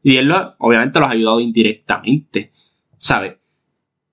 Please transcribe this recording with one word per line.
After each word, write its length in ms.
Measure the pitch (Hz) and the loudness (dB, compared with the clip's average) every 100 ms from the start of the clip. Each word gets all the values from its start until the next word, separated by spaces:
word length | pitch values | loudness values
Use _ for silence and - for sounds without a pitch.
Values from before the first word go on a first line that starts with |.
Y 140 | 139 131 | 2 2
él, 100 | 135 | 2
lo, 280 | 180 - - | -2 -4 -4
obviamente, 400 | 117 117 123 165 | 0 2 2 0
los 80 | 139 | 0
ha 40 | |
ayudado 280 | 117 113 117 | 0 0 0
indirectamente, 1120 | 120 113 107 110 - 98 - 147 - - - _ _ _ _ _ | 0 0 0 -2 -6 -6 -2 -2 -2 -10 -10 _ _ _ _ _
¿sabe? 420 | - 120 95 - _ _ _ _ _ _ _ | -4 -4 -4 -12 _ _ _ _ _ _ _